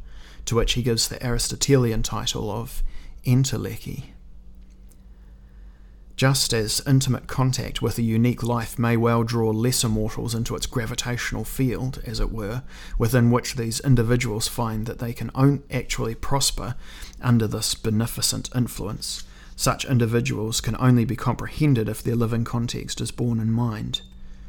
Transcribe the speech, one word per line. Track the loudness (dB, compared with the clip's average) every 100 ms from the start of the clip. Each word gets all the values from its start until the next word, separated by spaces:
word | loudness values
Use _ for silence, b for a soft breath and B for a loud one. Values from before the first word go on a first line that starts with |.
| B B B B 0
to | 2
which | 2
he | 2
gives | 2 2 0
the | -2 -2
Aristotelian | 0 -2 0 4 6 6 2
title | 0 -2 -2 -2 -4
of | -4 -4 -2 B B B B 4
entelechy. | 4 4 0 -4 -8 -10 -10 -12 -18 -20 -18 -18 -18 -20 -20 -20 b b b b b b b b b b b b 2
Just | 4 4 2
as | 0 0 -2 2
intimate | 4 4 -2 -4
contact | 0 0 0 -4 -2
with | -2 0
a |
unique | 2 4 2 2
life | 0 -2 -2 -2
may | 2 4
well | 4 4
draw | 2 2 2
lesser | 2 2 2 0
mortals | 0 0 -2 -4 -2
into | -2 -4
its | -4
gravitational | -4 -4 -4 -4 -4 -4 -4
field, | -4 0 0 0 -4 -6 -6
as | -2
it | -2
were, | -2 -4 -6 B B B 0
within | 4 6 6
which | 4 2 -4
these | -4 -2
individuals | 4 6 6 2 2 -2 -2
find | -2 -2 -4 -6
that | -6
they | -8
can | -6 -6
on-, | 4 4 4 -2
actually | -6 -4 -4 -4
prosper | -4 0 2 2 0 -4 -6 B B B B
under | 4 4 4
this | 0 -2
beneficent | -2 0 0 0 0 -2 -2 -4
influence, | -2 -2 -2 -8 -6 -8 -8 B B B -2
such | 0 0 0
individuals | 2 4 2 0 -2 -2 -2
can | -4 2
only | 6 6
be | 4 0
comprehended | -2 -2 -4 0 4 4 2
if | -2
their | -2 0
living | 2 0
context | 0 -2 -2 -4 -6 -6
is | -6
borne | -2 0 0
in | 2
mind. | 2 0 -2 -4 -6 -8 B B B